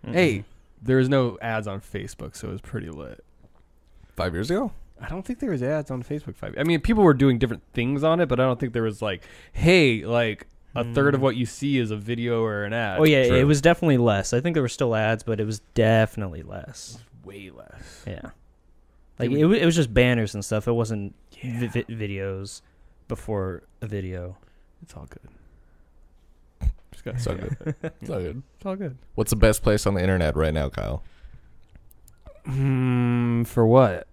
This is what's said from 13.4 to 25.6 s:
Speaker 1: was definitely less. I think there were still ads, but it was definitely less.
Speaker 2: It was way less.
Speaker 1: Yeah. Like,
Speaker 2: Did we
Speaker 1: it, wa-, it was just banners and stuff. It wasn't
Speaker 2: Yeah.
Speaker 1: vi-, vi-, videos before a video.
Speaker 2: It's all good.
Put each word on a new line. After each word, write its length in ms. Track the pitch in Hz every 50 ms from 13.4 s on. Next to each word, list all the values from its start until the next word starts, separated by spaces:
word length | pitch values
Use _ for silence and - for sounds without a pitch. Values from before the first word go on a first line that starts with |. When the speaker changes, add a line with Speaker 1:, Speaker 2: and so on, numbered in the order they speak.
| 131
Speaker 1:
was 160 | 143 151 143 139
definitely 340 | 160 170 - - 165 139 127
less. 340 | 120 117 104 98 95 - -
I 60 | 120
think 140 | 131 175 165
there 80 | 156 135
were 60 | 120
still 260 | - - 143 123 113
ads, 280 | 110 110 110 113 107 -
but 180 | - 113 104
it 60 | 110
was 140 | 107 110 107 _ _ _
definitely 680 | - 113 110 113 113 113 107 - - 104 92 82 78 82
less. 560 | 87 95 95 - - - - - - 117 117
Speaker 2:
It 280 | - _ _ - -
was 0 |
way 240 | - - 98 101 92
less. 540 | 67 60 50 - - - - - - - -
Speaker 1:
Yeah. 240 | - 95 - - - - _ _ _ _ _ _ _ _ _ _ _ _ _ _ _ _ _
Like, 120 | 120 123
Speaker 2:
Did 20 | 131
we 100 | 143 156
Speaker 1:
it, 40 |
wa-, 80 | 165 202
it 100 | - -
was 100 | 170 165
just 180 | 170 151 117 107
banners 400 | 123 123 123 123 117 110 101 -
and 100 | 104 98
stuff. 220 | - 113 107 101 -
It 40 | 120
wasn't 420 | 117 117 107 113 104 101 101 - _ _ _ - - -
Speaker 2:
Yeah. 180 | 127 120 117
Speaker 1:
vi-, 60 | 123 117
vi-, 160 | - 120 - - 117
videos 680 | 110 107 101 101 98 95 98 95 95 98 101 - - _ _ _ _ _ - _ _ _ _
before 540 | 117 - - - 110 101 95 92 90 - _ _ _ _
a 60 | -
video. 500 | 107 104 101 95 92 92 90 87 90 92 _ _ _ _ _ _ _ _ _ 170
Speaker 2:
It's 120 | _ -
all 120 | - 76 -
good. 1600 | - - _ - - - - - _ _